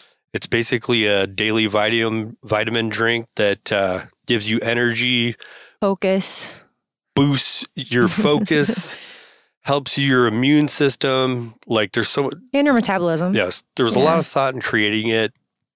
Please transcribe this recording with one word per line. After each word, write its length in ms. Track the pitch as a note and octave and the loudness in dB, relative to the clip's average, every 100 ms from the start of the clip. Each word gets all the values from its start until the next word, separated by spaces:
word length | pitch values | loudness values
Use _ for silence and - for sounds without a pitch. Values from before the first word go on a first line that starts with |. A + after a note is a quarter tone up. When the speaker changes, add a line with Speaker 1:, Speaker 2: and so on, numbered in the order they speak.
| - _ _ | -20 _ _
Speaker 1:
it's 120 | G#2+ - | -8 -4
basically 600 | A#2 A#2 A#2+ - A#2+ G#2 | -2 0 -4 0 0 2
a 200 | G2+ F#2+ | 2 0
daily 420 | G2 A2 A2 A2 | -2 0 2 2
vitamin, 680 | G#2 G#2+ A#2 A2+ A2+ A2 - | 2 2 2 0 -2 -6 -10
vitamin 460 | A2+ G#2+ A2+ A2+ A2+ | -4 -2 0 -2 -2
drink 380 | G#2 A2+ A#2 A2+ - | 0 0 0 -4 -2
that, 340 | G#2 G2+ - | 0 0 -2
uh, 360 | G#2 F#2+ F#2 - _ - | 0 0 -2 -8 _ -4
gives 240 | A#2+ G#2 | -2 0
you 100 | A2+ | -2
energy, 800 | A#2 A#2+ A#2+ A2+ B2 B2 A#2+ A2+ - - - - | 0 0 0 0 0 0 0 -4 -12 -20 -20 -4
Speaker 2:
Focus. 720 | G3+ G3 F#3+ F#3+ - - - - _ _ _ _ _ - | -2 0 0 0 -2 -6 -10 -16 _ _ _ _ _ 0
Speaker 1:
boosts 500 | C#3+ C3+ - - - - | 2 2 -2 -8 -12 -12
your 320 | C3 A#2+ B2 | -4 2 2
Speaker 2:
<laughs> 20 | |
Speaker 1:
focus, 880 | E3+ F3 D3 G#3 D3+ D3 G3+ - - - - - _ _ _ | 2 2 2 2 2 2 -2 -4 -14 -18 -20 -20 _ _ _
helps 360 | - C#3+ C3 - | -2 -2 -2 -2
your 300 | C#3 B2+ B2 | 2 4 4
immune 400 | A2 C3 D3 D3 | 2 4 4 4
system. 880 | - C#3+ - C#3 C3 C3 B2 A#2 A2+ - | 2 0 0 0 0 0 -2 -6 -12 -2
Like, 280 | A2 G#2 | -2 0
there's 160 | - G#2+ | -2 -2
so 200 | - C#3 - - | -2 -2 -4 -6
Speaker 2:
And 140 | C#4 C#4+ | 0 2
your 80 | |
metabolism. 600 | B3 G#3 F#3+ F3 D#3+ F3+ | 2 2 0 0 0 0
Speaker 1:
Yes, 300 | F#3 F#2 - - - | 0 0 -4 -8 -2
there 80 | A#2+ | 0
was 100 | A#2+ | 4
a 40 | |
lot 160 | D3 E3 | 4 2
Speaker 2:
Yeah. 40 | |
Speaker 1:
of 80 | C#3+ | 0
thought 260 | - C3+ | -2 -2
in 60 | C3 | -2
creating 480 | - A2+ G#2 G#2+ A2 | -4 0 0 0 0
it. 240 | A2+ G#2+ - _ _ _ | 0 0 -4 _ _ _